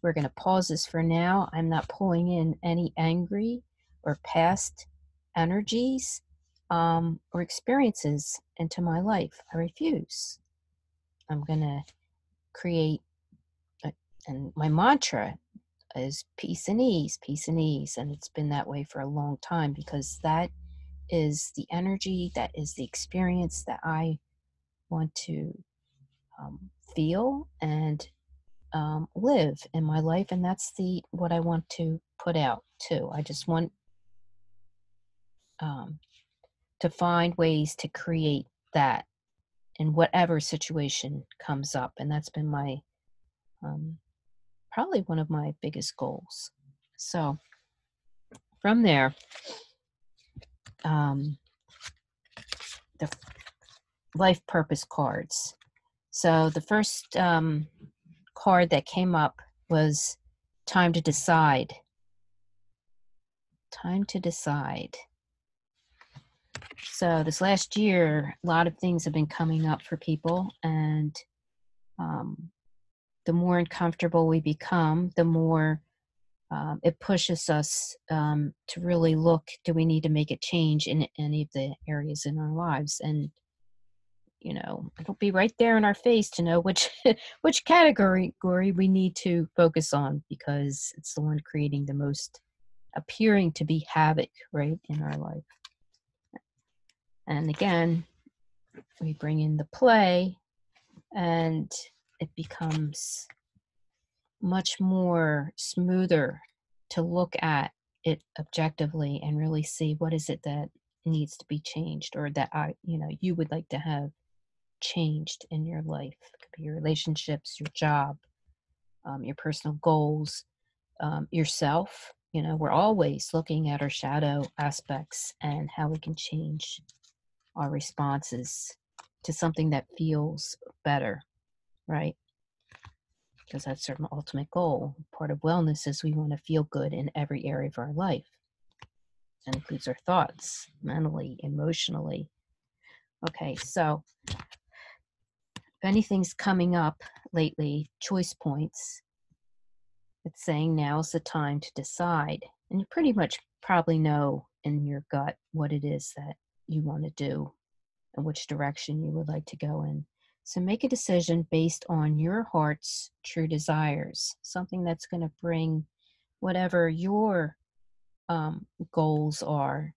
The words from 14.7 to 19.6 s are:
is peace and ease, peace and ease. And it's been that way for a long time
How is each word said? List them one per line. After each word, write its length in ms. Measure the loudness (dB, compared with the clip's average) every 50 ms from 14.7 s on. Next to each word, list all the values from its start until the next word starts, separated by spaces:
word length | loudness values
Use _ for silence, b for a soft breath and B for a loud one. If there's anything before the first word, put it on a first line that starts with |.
| 4 6 6 6 6 6 4 -2 -2 -2 -4 -4 -8 -12 _ _ _ -20 _ _ _ _ _ _ -8
is 300 | -6 -6 -6 -6 -10 -12 _ _
peace 320 | -10 -8 -6 -6 -6 -4 -2
and 120 | 0 2
ease, 380 | 4 4 4 2 0 -2 -4 -10
peace 240 | -8 -8 -8 -6 -2 -2
and 120 | 0 2
ease. 360 | 2 2 0 -2 -4 -6 -8
And 140 | -6 -6 -6
it's 180 | -8 -10 -12 -12
been 200 | _ -4 -2 -2
that 180 | -2 -2 -2
way 160 | -4 -6 -8
for 180 | -8 -8 -8 -8
a 60 | -6
long 320 | -4 -4 -4 -4 -4 -6 -6
time 340 | -6 -4 -2 0